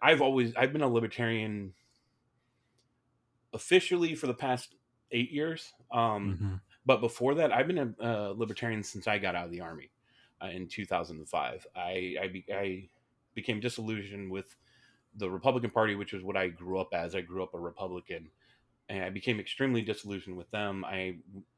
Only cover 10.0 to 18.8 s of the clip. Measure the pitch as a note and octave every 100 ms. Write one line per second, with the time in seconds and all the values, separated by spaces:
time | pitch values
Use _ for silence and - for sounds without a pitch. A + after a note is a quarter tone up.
10 | _ _ _ - F#2+ F#2 F2+ - G2 F2+
11 | E2+ D#2+ D#2 E2 C2+ C2 - F#2 F2 F#2
12 | F2+ - F#2+ F#2 F#2 G2 G2+ F#2 F#2+ _
13 | _ _ _ - G#2+ G#2+ A#2+ - A2 A2
14 | G2 G2+ F#2+ F#2+ F#2+ - _ _ _ _
15 | _ G#2 G2 F#2 C3 B2+ A#2 A#2 A2 G2+
16 | G2+ G2+ F#2 F#2+ F#2 E2 F2 F#2 F#2 F2
17 | E2+ F#2+ F2 F#2 F#2 F2 E2+ - F#2+ F2+
18 | - E2 D#2+ _ _ _ _ _